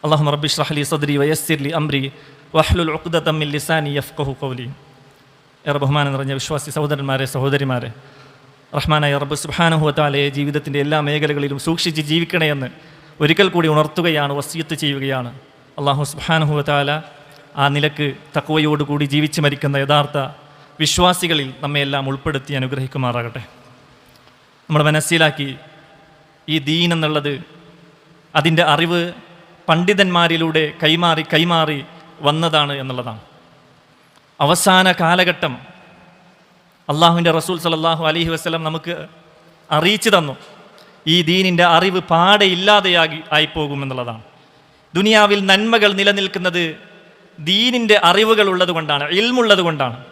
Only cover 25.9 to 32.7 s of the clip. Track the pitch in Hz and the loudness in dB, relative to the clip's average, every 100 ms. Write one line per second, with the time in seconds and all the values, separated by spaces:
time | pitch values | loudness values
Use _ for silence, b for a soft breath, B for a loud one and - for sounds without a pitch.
25.9 | - - _ _ _ - 156 139 160 175 | -20 -20 _ _ _ -4 -4 -2 0 0
26.9 | 165 156 151 147 135 170 - - - - | 0 0 -2 -4 -6 -10 -20 -20 -20 -20
27.9 | _ _ _ _ 160 151 165 160 147 165 | _ _ _ _ 0 2 2 2 2 2
28.9 | 175 170 175 - - - - - 165 180 | 0 -2 -8 -20 -20 -20 -14 -2 0 2
29.9 | 202 190 175 170 165 165 160 151 151 156 | 0 0 0 2 0 0 0 -2 -2 0
30.9 | 160 175 160 156 156 170 170 156 147 - | 2 2 0 0 0 2 0 0 -4 -8
31.9 | - - - 147 156 165 156 143 | -20 -20 -4 -2 0 0 0 -2